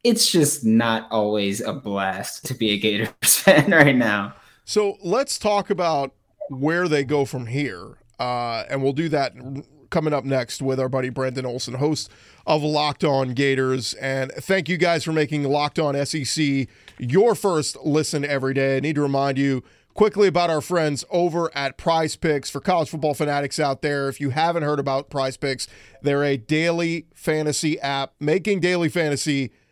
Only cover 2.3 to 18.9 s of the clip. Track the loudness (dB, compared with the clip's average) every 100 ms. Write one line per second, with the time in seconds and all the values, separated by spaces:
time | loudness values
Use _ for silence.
2.3 | -10 -10 -2 0 2 0 0 -4 -2 0
3.3 | 4 6 6 6 6 6 6 2 0 -4
4.3 | -10 -20 _ -4 0 0 -2 -2 -2 -2
5.3 | -2 0 0 0 -2 0 0 -4 -8 _
6.3 | -14 -10 -2 0 0 2 0 0 0 -2
7.3 | -4 -6 -4 -4 -8 -16 -20 _ -8 -4
8.3 | -4 -4 -6 -6 -2 -2 0 0 0 -2
9.3 | -6 -12 -14 -14 _ _ -2 0 -2 0
10.3 | -2 -2 -4 -4 -2 -2 -2 -4 -4 -4
11.3 | -4 -6 -6 -8 -2 0 -2 -6 -16 -20
12.3 | -10 -2 0 0 0 0 0 2 2 0
13.3 | 2 2 2 0 -2 -4 -6 -4 -4 -4
14.3 | -6 -2 0 0 0 2 2 0 0 0
15.3 | 0 0 0 0 0 0 0 -2 -4 -4
16.3 | 0 0 0 -2 -8 -20 -10 2 4 4
17.3 | 4 2 0 0 -4 0 0 0 -2 -2
18.3 | -2 0 0 2 0 0